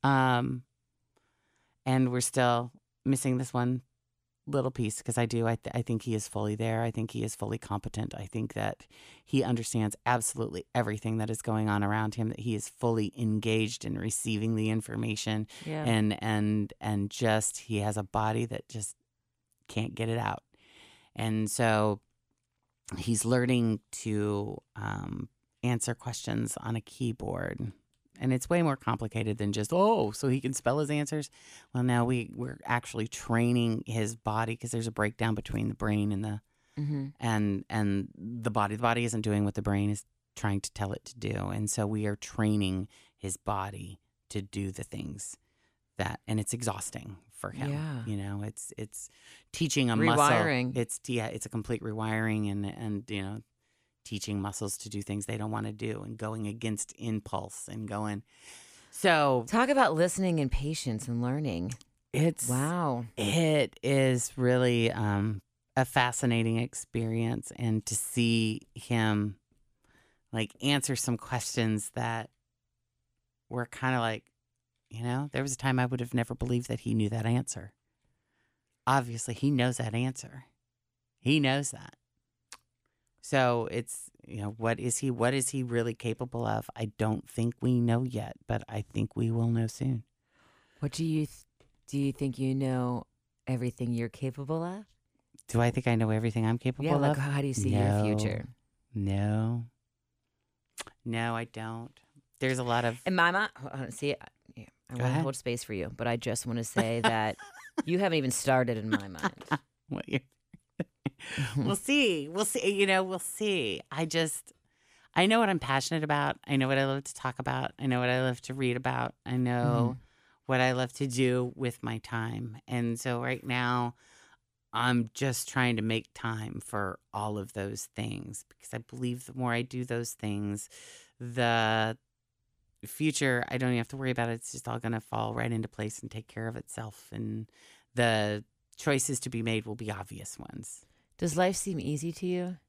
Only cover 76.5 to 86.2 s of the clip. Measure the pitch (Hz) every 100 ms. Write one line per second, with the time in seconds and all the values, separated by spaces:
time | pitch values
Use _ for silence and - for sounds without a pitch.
76.5 | 123 123 117 - 110 104 113 110 120 -
77.5 | - 98 _ _ _ _ _ _ _ _
78.5 | _ _ _ - 135 120 117 - 117 139
79.5 | 143 123 123 113 113 127 131 123 - -
80.5 | _ _ _ _ _ _ _ 123 151 139
81.5 | 135 143 - - - _ _ _ _ _
82.5 | - _ _ _ _ _ _ - 139 127
83.5 | 120 113 110 117 - - _ - 107 104
84.5 | 110 113 117 123 - 135 120 117 135 123
85.5 | 139 123 117 117 113 120 107